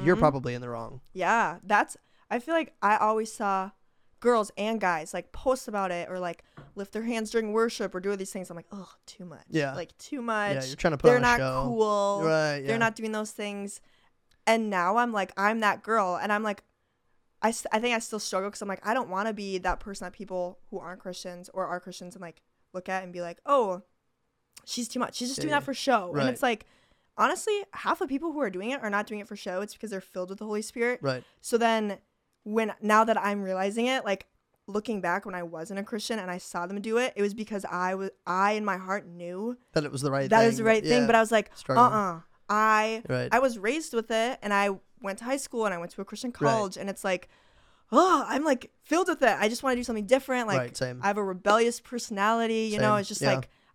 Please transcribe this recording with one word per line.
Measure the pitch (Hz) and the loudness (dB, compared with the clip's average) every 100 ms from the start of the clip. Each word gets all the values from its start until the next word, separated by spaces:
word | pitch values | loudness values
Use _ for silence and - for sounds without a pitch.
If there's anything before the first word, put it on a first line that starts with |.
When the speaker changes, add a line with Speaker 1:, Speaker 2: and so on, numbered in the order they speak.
Speaker 1:
you're | 139 196 | 4 6
Speaker 2:
Mm-hmm. | |
Speaker 1:
probably | 156 139 123 | 6 4 -4
in | 120 | -6
the | 123 | -6
wrong. | 117 113 127 - | -8 -10 -14 -14
Speaker 2:
Yeah, | 185 175 226 185 170 | -4 2 2 2 -2
that's, | 185 208 214 - _ _ - | 0 2 2 -6 _ _ -6
I | 233 | -6
feel | 269 | 0
like | 330 240 - | -2 -2 -2
I | 202 214 | 2 4
always | 214 220 220 | 2 0 -2
saw | - 202 190 190 _ _ _ _ _ | -4 -2 -2 -4 _ _ _ _ _
girls | 233 240 208 - | 2 2 2 -4
and | 208 226 | -2 0
guys, | 190 160 160 | 0 -2 -4
like, | 180 - | -8 -8
post | - 262 254 - | -4 0 0 -2
about | 208 190 | -4 -2
it | 175 165 | -4 -6
or, | 185 | -6
like, | 180 170 _ - - - | -6 -8 _ -20 -18 -12
lift | 196 | -8
their | 214 | -6
hands | 226 226 220 | -2 -2 0
during | 233 214 | 0 2
worship | 220 226 - 196 | 2 2 0 -4
or | 185 | -4
do | 196 202 | -4 -4
these | 196 | -6
things. | 196 180 | -8 -10
I'm | 170 | -14
like, | - | -14
"Ugh, | 202 180 - - | -16 -16 -20 -20
too | - 180 | -18 -18
much." | 143 - | -18 -4
Speaker 1:
Yeah. | - 139 135 | -2 0 -4
Speaker 2:
Like, | 165 - | -10 -14
too | - 285 | -10 -8
much. | 233 214 202 139 | -2 -2 0 -2
Speaker 1:
Yeah, | |
you're | 131 139 | -4 0
trying | 175 | 0
to | 143 | 8
put | 240 | 8
Speaker 2:
They're | 247 | 8
Speaker 1:
on | |
a | 247 | 6
Speaker 2:
not | 240 | 4
Speaker 1:
show. | 269 262 247 | 2 0 0
Speaker 2:
cool. | 226 214 208 202 202 | 2 2 2 0 0
Speaker 1:
Right, | 160 156 151 143 | 2 2 2 -2
Speaker 2:
They're | 135 | -2
Speaker 1:
yeah. | 226 | 0
Speaker 2:
not | 226 220 | 0 0
doing | 220 | -6
those | 220 214 | -4 -6
things. | - 208 202 202 - _ _ _ _ _ _ - | -6 -6 -6 -8 -12 _ _ _ _ _ _ 2
And | 226 214 | 2 2
now | 190 175 220 | 0 2 2
I'm | 240 | 2
like, | 214 190 - | 0 -4 0
I'm | 202 226 | 0 2
that | 214 - | 0 0
girl. | - 226 185 175 | 0 2 2 0
And | 202 | 0
I'm | 208 | -2
like, | 214 202 _ _ _ _ _ _ _ - | -2 -6 _ _ _ _ _ _ _ -2
I | 220 | -2
s-, | 226 - | 0 -2
I | 220 | 0
think | 240 226 | 0 -2
I | |
still | - 214 | -4 -8
struggle | - 190 196 | -4 -2 -4
'cause | - | -6
I'm | 202 | -8
like, | 185 | -6
I | 208 254 | -2 -2
don't | 202 | -2
wanna | 185 220 | -4 -4
be | 208 196 190 | -4 -6 -4
that | 180 - | -2 -4
person | 220 196 180 | -6 -10 -12
that | |
people | - 190 185 180 190 - | -12 -8 -4 -6 -8 -12
who | 190 | -12
aren't | 151 190 | -10 -12
Christians | 196 180 185 175 180 | -12 -12 -12 -14 -12
or | 190 165 | -6 -4
are | 180 | -4
Christians | 190 180 180 185 | -8 -14 -14 -14
and, | |
like, | 175 - _ _ _ | -16 -18 _ _ _
look | 185 180 | -12 -6
at | 185 | -6
and | 180 | -6
be | 175 | -8
like, | 175 170 285 | -10 -8 2
"Oh, | 285 208 180 - _ _ _ _ _ _ - - | 4 4 -2 -10 _ _ _ _ _ _ -20 -12
she's | - 233 | -8 -6
too | 247 | -4
much. | 240 - | -4 -4
She's | 247 | -8
just | 269 | -4
Speaker 1:
Yeah, | |
Speaker 2:
doing | 311 | 0
Speaker 1:
yeah. | 294 | 0
Speaker 2:
that | 277 | -2
for | |
show." | 269 - 233 180 | -4 2 2 2
Speaker 1:
Right. | 151 | 0
Speaker 2:
And | 262 | 0
it's | 240 | 2
like, | 262 220 - _ _ _ _ - | 0 0 -6 _ _ _ _ 0
honestly, | 233 359 - 415 392 | 2 2 0 -2 -4
half | - 190 - | -6 -2 -2
the | 330 | -2
people | 269 339 | -4 -4
who | 294 | -2
are | 226 | -2
doing | 185 214 | -2 -6
it | 269 | -4
are | 226 | -2
not | 202 208 | -2 -2
doing | 208 | -8
it | 202 | -12
for | 202 | -10
show. | 202 180 | -6 -6
It's | 208 | -6
because | - 214 | -10 -10
they're | 190 | -10
filled | - 185 180 | -10 -10 -8
with | 196 | -8
the | 214 | -6
Holy | 214 | -6
Spirit. | 214 247 233 247 | -6 -2 -2 0
Speaker 1:
Right. | 139 127 - _ | -2 -4 -8 _
Speaker 2:
So | - 233 | -2 2
then | 233 220 208 190 _ _ _ _ | 4 2 0 -6 _ _ _ _
when, | 208 220 220 - | -4 -2 -2 -2
now | 208 214 | 4 6
that | 226 208 | 6 4
I'm | 202 202 | 2 -2
realizing | 190 185 196 226 240 | -2 -2 -2 0 0
it, | 262 202 | 0 0
like, | 196 - _ _ _ - | -2 -4 _ _ _ -6
looking | 208 214 208 | -6 -4 -4
back | 180 185 202 | 0 -2 -4
when | 180 | -8
I | |
wasn't | 175 165 165 196 | -8 -10 -8 -8
a | |
Christian | 202 214 - 226 | -6 -6 -4 -6
and | 180 | -6
I | 180 | -8
saw | - 175 175 | -8 -8 -6
them | 202 | -6
do | 220 226 | -2 0
it, | 254 - | 0 0
it | |
was | 202 | -2
because | 226 208 208 190 | -2 -6 -6 -6
I | 180 180 190 | -2 -2 -2
was, | 190 - - | -6 -8 -4
I | 185 202 | 2 2
in | 214 208 | 2 -2
my | 185 | -4
heart | 185 196 175 | -2 -6 -6
knew | 170 175 185 226 247 _ | -12 -10 -6 -8 -8 _
Speaker 1:
That | 160 147 | -2 -2
it | |
was | 135 | -2
the | 143 | 0
right | 135 135 | 0 6
Speaker 2:
that | 226 | 8
Speaker 1:
thing. | 226 | 8
Speaker 2:
was | 233 | 6
the | 220 | 4
right | 220 | 4
thing, | - 240 | 6 4
Speaker 1:
Yeah. | 233 | 6
Speaker 2:
but | 226 | 6
I | |
was | 220 | 6
like, | 226 214 - | 2 0 -8
Speaker 1:
Struggling. | - 135 240 | 0 6 6
Speaker 2:
"Uh-uh." | 214 196 165 - _ - | 6 0 -4 -12 _ -2
I, | 208 220 214 220 226 - | 2 6 4 4 -2 -2
Speaker 1:
Right. | 127 123 | -2 2
Speaker 2:
I | 240 | 4
was | 269 226 | 4 2
raised | 202 302 311 | -2 -2 -2
with | 233 220 | -4 -2
it, | 226 233 269 | 0 0 -2
and | 208 | 0
I | 202 202 190 _ - | 2 2 0 _ -12
went | 196 196 | -10 -8
to | 240 | -4
high | 277 | -4
school, | - 240 214 | -4 -2 -2
and | |
I | 175 | -2
went | 175 | -8
to | - | -10
a | 196 | -12
Christian | 208 254 | -8 -8
Speaker 1:
Right. | - - | 0 2
Speaker 2:
college, | 226 196 - | 2 -2 -6
and | 196 | -8
it's | 190 | -6
like, | 190 185 - _ _ _ _ _ - | -2 -2 -6 _ _ _ _ _ 2
oh, | 254 370 302 226 | 6 6 4 2
I'm, | 269 311 | 0 0
like, | 262 - _ | 0 -2 _
filled | - 320 370 | -2 0 2
with | 320 | 2
it. | 247 156 | 2 4
I | 208 | 0
just | 233 | 0
wanna | 269 247 | -2 -2
do | |
something | 247 220 202 | -2 -4 2
different. | 262 262 254 220 | 2 2 -2 0
Like, | 185 | 0
Speaker 1:
Right, | 123 131 | -2 -4
same. | 127 127 | -6 -2
Speaker 2:
I | 196 | -2
have | 208 | 0
a | |
rebellious | 196 185 202 220 233 233 | -4 -2 4 6 4 0
personality, | - 240 - 196 208 233 233 220 220 | -8 -10 -6 0 2 2 2 0 0
you | 208 | 2
know? | 214 | 2
Speaker 1:
Same. | 208 | 2
Speaker 2:
It's | 196 | 0
just | 208 | -2
Speaker 1:
Yeah. | 208 180 | 0 0
Speaker 2:
like, | - _ _ | -2 _ _